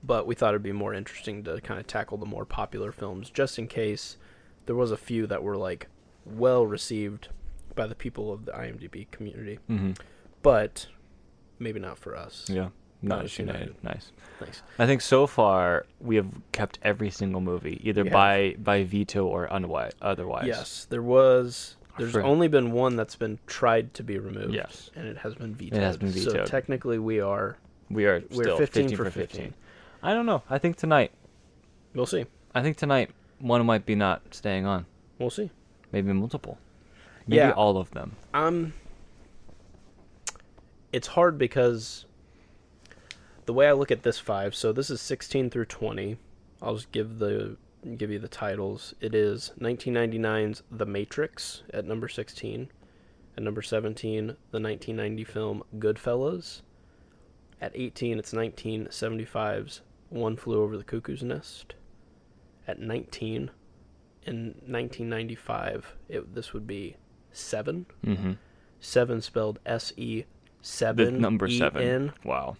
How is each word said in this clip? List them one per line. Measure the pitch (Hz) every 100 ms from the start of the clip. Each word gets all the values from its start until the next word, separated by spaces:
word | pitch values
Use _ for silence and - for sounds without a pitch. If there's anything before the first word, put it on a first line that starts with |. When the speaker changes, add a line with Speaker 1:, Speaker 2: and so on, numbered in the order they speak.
Speaker 1:
But | 131 117 104
we |
thought | 120 113
it'd | 104
be | 101
more | 101 101
interesting | 104 98 - - 104
to | 104 80
kinda | - 101
tackle | - 110 101 107
the | 104
more | 104 104
popular | - 104 107 101
films | - 101 95 117
just | - 135 -
in | 110
case | - 110 104 - - - - - - -
there | 120
was | 123
a | 107
few | - 113 107
that | 98
were, | 85 101
like, | 95 90 - - _ _
well | - 110 123 127
received | 113 104 - 110 104 104 - - - - -
by | - 110
the |
people | 113 127 - 107
of | 104 113
the | -
I | 120
M | -
D | 170
B | - 101
community. | - 107 - 107 107 -
Speaker 2:
Mm-hmm. | 110 95 92 - - - -
Speaker 1:
But | 143 117 107 - - - - - - - - _
maybe | 120 104
not | 92 -
for | - -
us. | 82 - -
Speaker 2:
Yeah. | 95 92 - - _
Speaker 1:
Not | 101 98
Speaker 2:
Not |
Speaker 1:
as | 98 -
Speaker 2:
United. | - -
Speaker 1:
United. | - -
Speaker 2:
Nice. | - - - - - -
Speaker 1:
Thanks. | - - - -
Speaker 2:
I | 120
think | 135
so | - 131 139
far | - 107 95 90 85 - _
we | 120 110
have | 95 - -
kept | - 104 -
every | 107 104 107
single | - 98 92
movie, | 92 87 80 80
either | 107 104
Speaker 1:
We | 98
have. |
Speaker 2:
by, | 92 98 98 98 -
by | 104 101
veto | 95 101 101 101 95
or | 95 87
unwi-, | 98 90 78 58 -
otherwise. | 101 92 90 60 -
Speaker 1:
Yes, | - - - -
there | 120
was | 120 127 131 127 123 123 - - - -
there's | 117
Speaker 2:
For | 135
Speaker 1:
only | 135 151 170
been | 147 120
one | 117 127 120
that's | 110 -
been | 113 104 -
tried | - 123 113 113
to | -
be | 113 101
removed, | 104 101 101
Speaker 2:
Yes. | 104 - - - -
Speaker 1:
and | 110
it | -
has | 113
been | 107 117 104
Speaker 2:
It | -
has | 110 98 90
Speaker 1:
vetoed. |
Speaker 2:
been | 101 92
Speaker 1:
So | 92
Speaker 2:
vetoed. | 107 -
Speaker 1:
technically | 135 131 131 127 117
we | 110 110
are, | 98 101 98 - - - -
Speaker 2:
We | 104 101
are | 87 -
Speaker 1:
we're | 120
Speaker 2:
still | 113 82
Speaker 1:
fifteen | 143 -
Speaker 2:
fifteen | 139 107
Speaker 1:
for |
Speaker 2:
for | 101
Speaker 1:
fifteen. | 95 87 - -
Speaker 2:
fifteen. | - - - - -
I | -
don't | 220 233
know. | 170 -
I | 135
think | 170 170
tonight | 160 151 120 _ - _ _ _ _ _ _
Speaker 1:
We'll | - 123
see. | - 117 _ _
Speaker 2:
I | -
think | 135 151
tonight | 147 139 113 - _ _
one | 120 120 117
might | 110
be | 104
not | 104 101 90 -
staying | - 107 95 95
on. | 95 87 _ _ _
Speaker 1:
We'll | 123
see. | - 208 - _ _ -
Speaker 2:
Maybe | 101 98
multiple. | 95 110 143 - - - - - - - - -
Maybe | 113
Speaker 1:
Yeah. | 139
Speaker 2:
all | - 107 95
of | 90
them. | - - - -
Speaker 1:
Um, | 139 160 175 165 156 - - - - - - - - - - - - - - - - - - - - -
it's | - -
hard | - 175 151
because | 123 - 123 117 113 - - - - - _ - _ _ - - - - - - -
the |
way | 120 143
I |
look | 139 139
at | 120
this | 120 -
five, | - 101 98
so | - 113
this | 113 139
is | -
sixteen | - 135 - 135 127
through | 120 113
twenty. | - 110 82 98 113 - - - -
I'll | - 110
just | -
give | 113 110 113
the, | 104 104 101 107 _ _ - 117
give | 107
you | 104
the | 110
titles. | - 107 104 98 104 - -
It | 110
is | 110 104 107 - -
nineteen | 117 123 -
ninety-nine's | 120 117 113 110 110 107 104 -
The | 113 104
Matrix | 101 104 - 156 - - - -
at | -
number | 101 110 117
sixteen. | - 113 - 113 107 127 _ - _ _ _ - -
At |
number | 107 107
seventeen, | - 110 107 107 113 110 107 - _
the | 110
nineteen | 110 104 - 110
ninety | 107 110
film | 110 107 107 104 - 110
Goodfellas. | 107 107 - 120 135 180 165 - - _ _ _ - _ - - _ -
At | -
eighteen, | - 127 - 120 113
it's | -
nineteen | 113 113 113 110 110 107
seventy-five's | - 113 110 110 - 107 104 107 - - _ -
One | - 113 113
Flew | - 110
Over | 107 107
the |
Cuckoo's | 104 117 - -
Nest. | 120 139 - - - - - - - _ _ _ _ _ -
At | -
nineteen, | 113 117 127 - 110 113 131 - - - - _ _ _
in | - 120 113 - 127
nineteen | 120 120 - 117
ninety-five, | 113 113 113 - 113 - - - - -
it, | 160 -
this | 104 113
would | 107 107
be | 101 95 - _ _ _
Seven. | - - 107 113 165 175 -
Speaker 2:
Mm-hmm. | - 98 95 95 _ _ _ _
Speaker 1:
Seven | - - 123 117
spelled | - - 110 107
S | - 117 - -
E | 117 113 - - _ _
seven, | - - 113 113 120
Speaker 2:
The | 127
number | 113 107 120
seven. | - 80 -
Speaker 1:
E | 123
N. | 127 143 143
Speaker 2:
Wow. | - 65 65 110